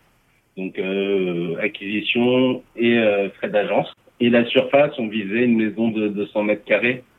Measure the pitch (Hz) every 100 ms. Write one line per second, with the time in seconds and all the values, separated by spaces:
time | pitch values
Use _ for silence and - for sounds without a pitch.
0 | _ _ _ _ _ - 92 - 95 98
1 | 98 98 92 85 90 - 104 - 98 107
2 | - 120 123 127 127 - - - 117 117
3 | 107 101 98 - 110 104 95 107 165 -
4 | _ - 120 117 117 131 127 139 147 -
5 | 110 110 98 113 123 113 110 98 113 110
6 | 104 101 101 107 104 104 - 104 117 131
7 | -